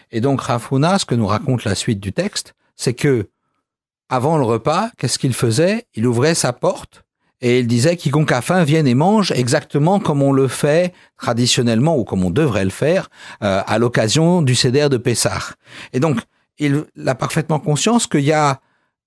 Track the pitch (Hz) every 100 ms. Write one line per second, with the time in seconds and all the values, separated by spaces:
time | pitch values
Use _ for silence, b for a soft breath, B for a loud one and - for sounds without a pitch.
0 | b 117 131 135 - 117 - 135 160 196
1 | - 120 101 107 - 123 107 95 - 104
2 | 98 - 196 - - _ _ - - 117
3 | 151 127 101 _ _ _ _ _ _ _
4 | _ 127 135 160 117 113 147 170 226 -
5 | 131 - 139 117 123 113 175 220 - -
6 | 117 117 147 165 139 120 175 - - -
7 | _ _ _ _ 123 123 120 120 147 175
8 | 143 147 147 131 - 185 151 160 143 120
9 | 175 220 185 - 123 151 - 147 156 202
10 | - 143 139 135 131 - 147 160 180 b
11 | b _ - 117 123 - 117 113 151 151
12 | 98 95 92 85 151 104 98 - 139 185
13 | - B B B 104 95 - 110 120 127
14 | 110 147 165 180 135 123 131 135 147 127
15 | 135 117 117 - - - B B B 127
16 | 160 117 - _ _ _ 147 143 - -
17 | 151 123 131 - - 156 - 147 214 233
18 | - 156 143 151 147 131 _ _ _ _